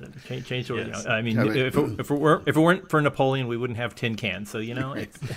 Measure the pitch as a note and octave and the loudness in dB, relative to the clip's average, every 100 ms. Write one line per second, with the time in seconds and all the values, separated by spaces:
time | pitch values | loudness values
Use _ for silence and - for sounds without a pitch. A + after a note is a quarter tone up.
0 | - B2+ - B2+ - B2+ B2 A#2 A2+ A2 | -14 -16 -10 -10 -6 -6 -4 -6 -6 -6
1 | A2 A2 A#2 A2 G#2+ G#2+ C3 C#3+ D3 G2+ | -2 0 2 2 2 2 2 2 0 -2
2 | - C#3+ D3+ E3+ - D3 D#3+ F#3 - D#3 | -2 2 4 4 4 4 6 4 2 2
3 | D3 - C3+ C3+ B2 A#2 B2 A2+ A#2+ - | 2 2 2 2 0 -2 -2 -4 -6 -2
4 | A#2+ A2 G#2+ F#2 G2+ A2+ A2+ B2 C3+ C#3+ | -4 -2 -4 -4 -6 -6 -6 -4 -6 -6
5 | - - B2+ | -8 -10 -10